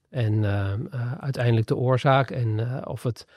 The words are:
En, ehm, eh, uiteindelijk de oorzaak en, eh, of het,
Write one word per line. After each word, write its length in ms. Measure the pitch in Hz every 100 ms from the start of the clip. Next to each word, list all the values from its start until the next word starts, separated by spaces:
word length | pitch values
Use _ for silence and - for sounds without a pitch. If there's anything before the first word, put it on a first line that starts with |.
| _
En, 340 | 135 110 107
ehm, 360 | 104 101 98 98 -
eh, 220 | 127 120 -
uiteindelijk 460 | 135 127 120 117 110
de 100 | 131
oorzaak 540 | 123 127 147 135 131
en, 300 | 139 113 107
eh, 220 | 117 131 -
of 120 | 107
het, 240 | 123 117 -